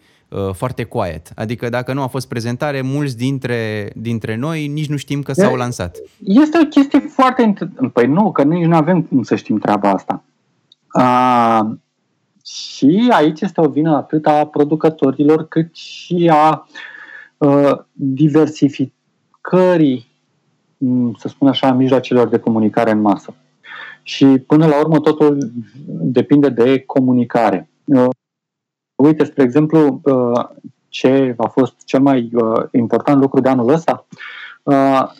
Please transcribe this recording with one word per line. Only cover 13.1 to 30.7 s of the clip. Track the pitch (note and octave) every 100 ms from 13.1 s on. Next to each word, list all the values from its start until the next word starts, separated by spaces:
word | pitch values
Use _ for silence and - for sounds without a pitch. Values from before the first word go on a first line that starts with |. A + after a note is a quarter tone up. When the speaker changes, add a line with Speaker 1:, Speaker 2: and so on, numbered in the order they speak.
Speaker 2:
aici | G3 D3+ D#3
este | G3 -
o | D#3
vină | C3 D#3+ C#3+
atât | B2+ D#3 D3+
a | D3+ D3+
producătorilor, | D3+ C#3+ D#3 D#3+ D#3+ C3+ C3 D3 D#3+ E3
cât | E3 E3 -
și | - - - F3 E3+
a, | D3+ D#3 D3+ - - - - - - - _
uh, | D3 C#3+ C#3+ C3+ -
diversificării, | - C#3 C3 D3+ D3+ D3+ - C#3+ - C3 _ _ _ _ _ - F#3 F#3 F3 D3 B2+ - _ _ _ _ _ _ _
m, | B2+ B2+ A#2+
să | G#2 -
spun | - C#3
așa, | C3 C3+
a |
mijloacelor | B2+ C3 B2+ - B2 A#2
de | A#2
comunicare | A#2+ A2 G#2+ A#2 A2
în | G#2+
masă. | G2+ F#2+ - - _ _ - - - -
Și | - - C#3
până | C3 - D#3 D#3+
la | C#3+
urmă | D#3 D#3
totul | D3+ D3+ D3+ C#3+ A#2+ A#2+ G#2 C3+ D3+
depinde | - D#3+ B2 - D3 C#3+
de | A#2 B2 C3 -
comunicare. | C#3 B2+ B2 A#2 B2 A2 F#2 - _ -
Uh, | C3+ B2+ - _ _ _ _ _ _ _ -
uite, | C#3+ D#3
spre | C#3+ -
exemplu, | B2+ C#3+ D3+ D#3+ D3 -
uh, | C#3 C3 A#2+ A#2+ - - -